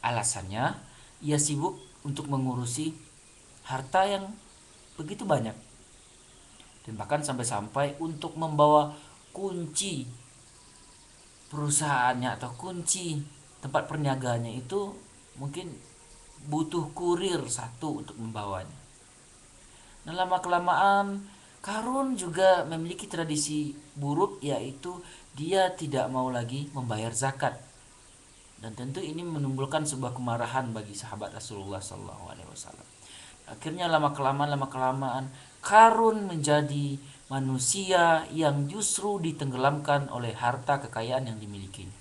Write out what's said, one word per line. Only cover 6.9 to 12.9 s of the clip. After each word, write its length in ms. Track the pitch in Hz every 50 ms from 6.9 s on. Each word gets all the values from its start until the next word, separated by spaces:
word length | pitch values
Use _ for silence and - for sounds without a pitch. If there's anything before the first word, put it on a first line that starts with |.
| 110 101
bahkan 240 | 104 95 147 147
sampai-sampai 800 | 147 - 135 123 120 - 120 104 101 107 - 135 143 143 143 -
untuk 320 | 160 165 160 143 - 165 -
membawa 640 | 156 160 156 151 147 151 151 151 151 147 147 - - - - - - - -
kunci 800 | - - 196 196 180 175 170 147 147 - 196 196 170 135 123 120 120 120 - - - - - - - - - - - - - - - - - - - - - - - - - -
perusahaannya 880 | 147 147 147 147 143 - 156 147 139 127 123 127 127 123 123 127 107
atau 160 | - - 123 123 -
kunci 640 | - 185 180 175 170 -